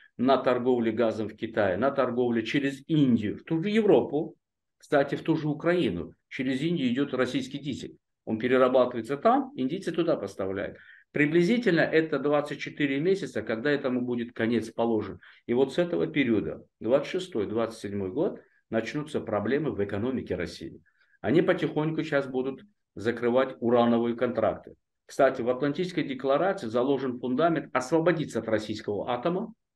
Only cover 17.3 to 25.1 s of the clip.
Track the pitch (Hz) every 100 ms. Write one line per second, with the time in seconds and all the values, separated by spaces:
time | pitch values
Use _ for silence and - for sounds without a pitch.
17.3 | 117 95 107 113 - 107 101 95 107 196
18.3 | - - _ - 110 113 151 147 113 -
19.3 | 104 104 139 156 98 101 104 120 123 85
20.3 | 87 82 - 82 76 _ _ _ _ 101
21.3 | 151 180 175 147 151 156 160 156 143 131
22.3 | 131 131 135 - _ _ - 104 120 120
23.3 | 123 131 - 117 120 117 117 120 117 123
24.3 | 113 107 82 - - _ _ -